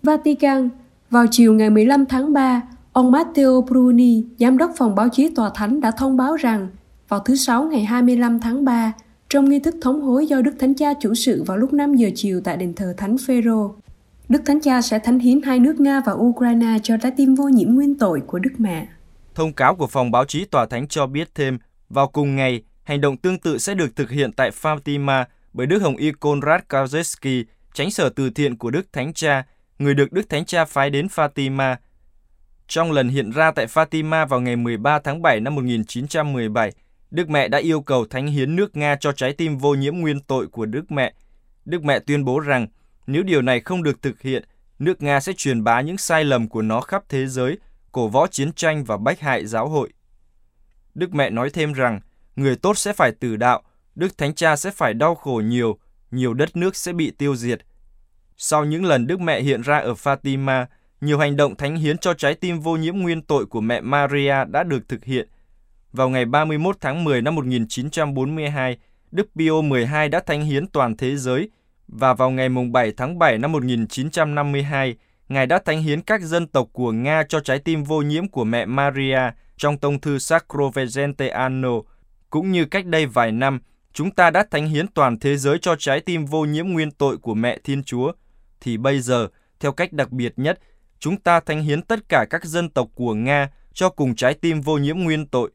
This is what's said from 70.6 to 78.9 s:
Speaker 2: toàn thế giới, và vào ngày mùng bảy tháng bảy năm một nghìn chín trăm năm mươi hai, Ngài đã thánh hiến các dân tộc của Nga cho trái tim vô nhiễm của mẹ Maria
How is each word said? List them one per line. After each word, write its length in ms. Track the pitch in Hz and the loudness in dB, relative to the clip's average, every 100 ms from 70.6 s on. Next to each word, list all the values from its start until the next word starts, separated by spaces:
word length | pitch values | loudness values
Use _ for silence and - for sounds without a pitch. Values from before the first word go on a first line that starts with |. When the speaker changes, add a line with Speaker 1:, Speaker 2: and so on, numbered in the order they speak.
| 180 | -2
Speaker 2:
toàn 300 | 147 123 110 | 0 0 0
thế 200 | 131 143 | -4 -4
giới, 340 | 127 127 208 _ _ _ _ | -2 -2 -2 _ _ _ _
và 260 | 117 131 | -2 0
vào 160 | 123 131 | 2 0
ngày 180 | 131 131 | 0 -2
mùng 240 | 127 123 | -2 0
bảy 200 | 123 117 - | 0 0 -2
tháng 220 | 127 175 | -8 0
bảy 200 | 165 110 | 2 2
năm 140 | 139 | -2
một 120 | 156 | -2
nghìn 220 | 127 120 107 | -2 -2 -4
chín 240 | - 139 | -6 -6
trăm 240 | 170 151 | -2 -2
năm 180 | 147 143 | -2 -2
mươi 100 | 139 | -4
hai, 340 | 143 143 135 117 _ _ _ | -4 -4 -4 -6 _ _ _
Ngài 180 | 135 131 | -2 0
đã 120 | 165 | 0
thánh 180 | 170 156 | 0 -4
hiến 180 | 156 147 | -2 -4
các 200 | - 214 | -2 -4
dân 240 | 165 170 165 | 0 -4 0
tộc 220 | 135 120 | -2 -2
của 200 | - 123 | -4 -4
Nga 300 | 110 131 156 151 | -2 0 0 0
cho 120 | 156 | -4
trái 180 | 147 135 | -2 -4
tim 260 | 156 160 | -2 -4
vô 180 | 143 156 | -2 -2
nhiễm 260 | 147 151 196 | 0 -2 -4
của 160 | - | -4
mẹ 220 | 110 117 101 | -2 -2 -2
Maria 540 | 131 139 | -2 -2